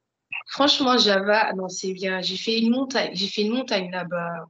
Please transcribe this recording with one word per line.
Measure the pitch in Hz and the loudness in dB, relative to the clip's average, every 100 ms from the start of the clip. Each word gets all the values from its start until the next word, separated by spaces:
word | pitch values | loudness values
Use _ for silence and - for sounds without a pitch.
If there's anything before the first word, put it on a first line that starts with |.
| _ _ _ - - | _ _ _ -14 -12
Franchement, | - 277 - 254 247 | 2 2 4 4 4
Java, | 208 196 202 208 220 | 4 4 4 4 2
non, | 190 185 | -2 -6
c'est | 185 190 | -6 -6
bien. | 185 190 185 | -4 -4 -2
J'ai | 175 185 | -4 -4
fait | - 226 | 0 2
une | 226 | 4
montagne, | 254 269 240 - | 2 0 -2 -2
j'ai | 180 196 | -4 -4
fait | - | -2
une | 208 | 0
montagne | 247 254 208 180 | 0 -2 -2 -2
là-bas. | 180 170 170 170 170 165 | -6 -6 -4 -6 -8 -12